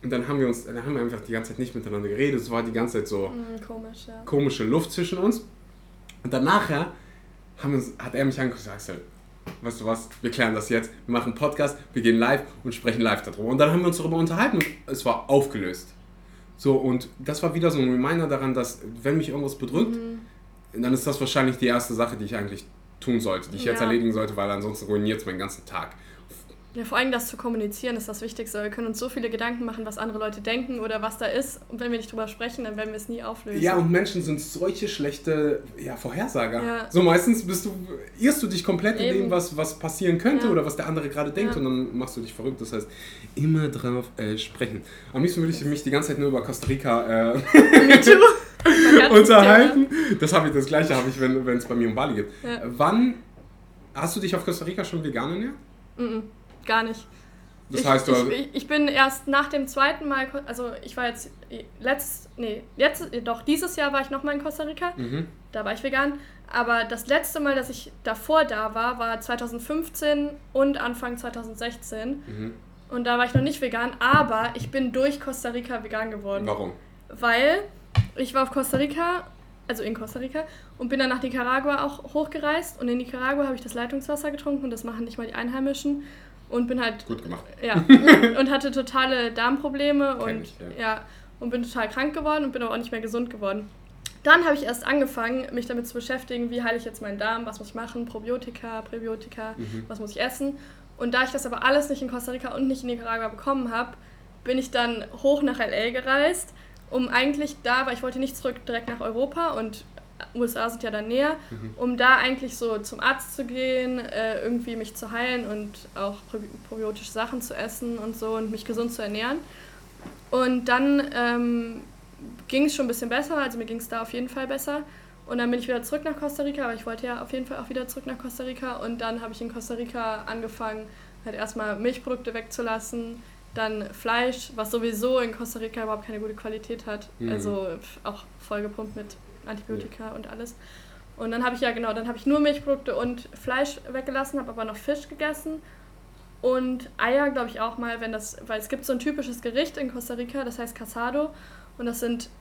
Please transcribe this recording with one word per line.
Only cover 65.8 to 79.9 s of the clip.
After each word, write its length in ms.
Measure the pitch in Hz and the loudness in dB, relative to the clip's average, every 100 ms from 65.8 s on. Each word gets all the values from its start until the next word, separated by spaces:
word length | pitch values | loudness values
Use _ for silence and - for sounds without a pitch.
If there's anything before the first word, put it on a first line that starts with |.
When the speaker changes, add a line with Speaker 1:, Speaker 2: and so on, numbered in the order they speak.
Speaker 2:
vegan. 300 | 269 262 285 285 - - - | -2 0 0 -2 -12 -20 -6
Aber 320 | 240 240 233 | -2 2 2
das 240 | 226 233 - | 0 -6 2
letzte 320 | 285 - 320 | 2 2 -2
Mal, 160 | 285 269 | 0 0
dass 140 | 240 | -2
ich 220 | 240 - - | -10 -14 -8
davor 400 | - 220 - 311 | -6 -6 4 4
da 300 | 294 220 220 220 | 4 0 -2 -2
war, 240 | 233 240 | -2 -2
war 220 | 226 226 | -4 -4
zweitausendfünfzehn 1080 | 233 240 240 233 233 311 320 - 302 294 294 294 - | -4 -4 -4 -8 -4 -4 -4 -2 2 2 0 -6 -6
und 240 | 262 277 277 | 2 2 2
Anfang 400 | 240 240 247 240 | -2 -4 -6 -6
zweitausendsechzehn. 1040 | 240 233 226 220 233 240 - 220 226 285 - | -8 -10 -12 -8 -8 -8 -12 -8 -6 -8 -8
Speaker 1:
Mhm. 260 | - - 226 - - - | -8 -8 -10 -20 -20 -10
Speaker 2:
Und 140 | 247 240 | -4 0
da 120 | 240 | 2
war 80 | 240 | 4
ich 80 | |
noch 80 | 254 | 2
nicht 200 | 269 294 | 2 -2
vegan, 300 | 254 226 240 233 | -4 -2 -4 0
aber 520 | 240 294 277 220 233 240 | 4 6 6 2 -2 -4
ich 160 | - | -4
bin 200 | 269 254 | -2 -2
durch 260 | 240 277 285 | 2 0 0
Costa 300 | 277 262 240 | -8 -6 -6
Rica 340 | 240 240 240 | -6 -6 -8
vegan 260 | 220 220 220 | -6 -6 -6
geworden. 340 | 208 196 196 208 | -6 -4 -4 -2
Speaker 1:
Warum? 240 | 104 185 - - - - | -2 -4 -8 -18 -20 -20
Speaker 2:
Weil 500 | 214 233 233 277 359 403 - - - - - | -2 2 4 4 2 -2 -14 -2 0 0 0
ich 180 | 254 | -2
war 100 | 262 | 0
auf 80 | 262 | 0
Costa 260 | 277 262 262 | 0 0 2
Rica, 500 | 285 294 339 359 - - - - - | 0 0 -2 -2 -6 -18 -20 -20 -8
also 160 | 240 | -6
in 100 | - | -4